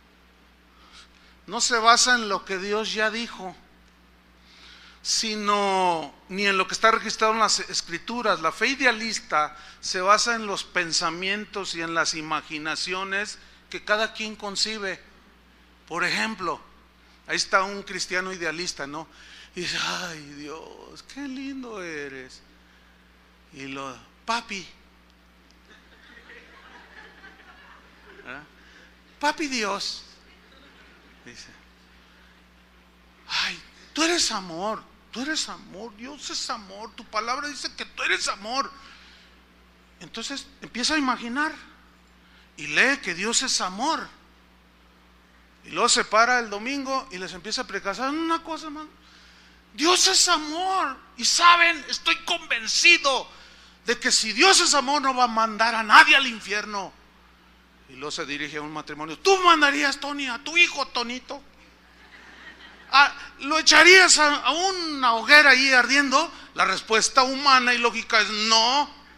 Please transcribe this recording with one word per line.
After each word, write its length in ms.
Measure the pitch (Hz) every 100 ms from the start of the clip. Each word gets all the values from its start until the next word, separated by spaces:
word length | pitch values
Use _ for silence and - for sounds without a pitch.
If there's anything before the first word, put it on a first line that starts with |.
| _ _ _ _ _ _ _ _ - - - - - - -
no 120 | 220
se 180 | - 233
basa 360 | 226 233 254
en 140 | 247 214
lo 160 | 185
que 140 | - 190
Dios 340 | 202 208 202
ya 180 | 196 214
dijo, 460 | 220 233 - 190 165 - _ _ _ _ _ _ _ _ - - - - -
sino 1120 | - - 220 214 208 208 196 190 185 165 143 - -
ni 180 | 190 202
en 120 | 190
lo 100 | 185
que 60 |
está 160 | - 226
registrado 420 | 220 208 - 220
en 60 | 226
las 220 | 208 -
Escrituras. 800 | 180 175 - 170 - 233 220 170
La 120 | 160
fe 160 | - 233
idealista 880 | 269 262 220 226 - - 156 147 - - -
se 200 | - 190
basa 340 | 185 208 240
en 120 | 226 214
los 180 | 185
pensamientos 1080 | - 175 170 151 170 170 190 208 208 202 180
y 80 | 165
en 120 | 165
las 200 | 165 147
imaginaciones 1200 | 165 156 151 - 156 156 147 175 185 190 196 208 - - - _
que 140 | 180
cada 280 | - 214 220
quien 240 | - 214 208
concibe. 640 | 208 190 214 220 196 170 - - - _ _ _ _ _ -
Por 180 | 165
ejemplo, 560 | 175 185 220 214 170 139 - - - _ _ - -
ahí 100 | 165
está 260 | - 202
un 200 | 196 202
cristiano 500 | 196 180 - 180 185
idealista, 540 | 185 165 160 180 - 139
¿no? 220 | 151 160 - - - -
Y 60 | 180
dice: 180 | 160 165
"Ay, 400 | 170 175 180 156 143
Dios, 680 | 143 147 160 - - - - -
qué 60 | 269
lindo 600 | 285 262 269 269 240 214
eres". 600 | 170 151 143 131 131 - - _ _ _ _ _ _ _ _ _ _
Y 140 | 143 135
lo, 280 | 135 135 117 - _ -
"Papi". 400 | 233 233 196 160 - _ _ _ _ _ _ _ _ - - _ - - - - - - - - - - - - - 762 - 698 - - - - - - -
¿Verdad? 180 | - 135 151 - - - - _ _ -
"Papi 260 | 294 302 294
Dios". 560 | 254 202 196 - - - - - - - - - - - - - -
Dice: 240 | - 117 - - _ _ _ - _ - - _ _ _ _ _ _ _ _ _ -
"Ay, 340 | - - 170 - - -
tú 100 | -
eres 280 | 330 339 -
amor, 500 | 214 185 165 208 208 - - _
tú 100 | 214
eres 260 | 277 311 -
amor, 480 | 175 123 185 226 208
Dios 340 | 247 294 -
es 200 | - -
amor, 400 | 240 190 196 220
tu 100 | -
palabra 440 | 220 214 226 262 294
dice 260 | 269 320 -
que 80 |
tú 180 | 220 -
eres 240 | 294 359 294
amor". 420 | 202 208 262 214 - - - - - - - _ _ _ _ _ -
Entonces 460 | 170 226 226 277 - -
empieza 340 | 156 226 247
a 40 | 311
imaginar 540 | 262 233 233 254 311 294 - - _ _ _ _ _ - _ -
y 120 | 151
lee 300 | 156 240 277
que 160 | -
Dios 280 | 170 208 233
es 180 | 254 -
amor. 460 | 190 190 277 294 196 - _ _ _ _ _ _ _ _ _ _ _ _ _ _
Y 60 | -
luego 180 | 156 233
se 160 | 240
para 340 | - 208 233 247
el 120 | 226
domingo 580 | 202 226 277 269 262 -
y 80 | 185
les 140 | 180
empieza 300 | 175 202 233
a 40 | 247
predicar. 280 | 190 196
¿Saben 240 | 190 262 311
una 240 | 330 330
cosa, 240 | 320 311 311
hermano? 220 | 294 311 - - - - - - - _
Dios 320 | 214 311 359 381
es 220 | 370 359
amor. 680 | 320 302 320 370 381 302 254 - -
Y 80 |
saben, 600 | 226 330 349 339 339 311 -
estoy 280 | - - 311
convencido 1040 | - 339 320 240 220 - 339 339 277 247 - - - - - -
de 140 | - 240
que 140 | 254
si 200 | - 220
Dios 280 | 208 370 370
es 120 | 339
amor, 280 | 285 254 294
no 120 | 269
va 100 | 254
a 40 | 247
mandar 460 | 220 220 208 226
a 80 | 226
nadie 340 | 220 262 302 285
al 100 | 262
infierno. 640 | 220 190 208 208 208 170 - _ _ _ _ _ _ _ _ -
Y 60 |
luego 160 | 127 147
se 140 | 170 139
dirige 320 | 143 147 151
a 40 |
un 100 | 151
matrimonio. 460 | 156 147 147 156 185
"¿Tú 180 | 381 381
mandarías, 540 | 359 320 285 277 285 269
Tony, 300 | 285 285 269
a 100 | 233
tu 180 | 294 339
hijo 300 | 339 285 262
Tonito? 540 | 247 233 254 - 269 - - - _ _ - - - - - - - - - -
¿A, 220 | 269 285 - - -
lo 180 | 269 311
echarías 600 | - 302 330 381 359 294
a, 180 | 294 285
a 80 | 247
una 640 | 311 381 370 330 285 254
hoguera 360 | 226 220 294 285
ahí 220 | 254 269
ardiendo?". 600 | 262 233 277 277 269 330 - -
La 100 | 151
respuesta 580 | 185 190 - 220 - 269
humana 500 | 262 269 285 262 247
y 40 | 240
lógica 420 | 240 220 - 226
es 100 | 202
no, 600 | 214 220 226 226 277 277 - -